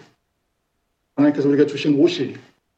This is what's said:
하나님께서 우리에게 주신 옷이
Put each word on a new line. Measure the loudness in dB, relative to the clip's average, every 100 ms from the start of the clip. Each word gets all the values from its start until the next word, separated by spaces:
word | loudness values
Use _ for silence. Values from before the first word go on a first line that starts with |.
| -18 _ _ _ _ _ _ _ _ _ _ -2
하나님께서 | 0 0 0
우리에게 | 2 0
주신 | -2 -2 2
옷이 | 2 0 -8 -10 -20 _ _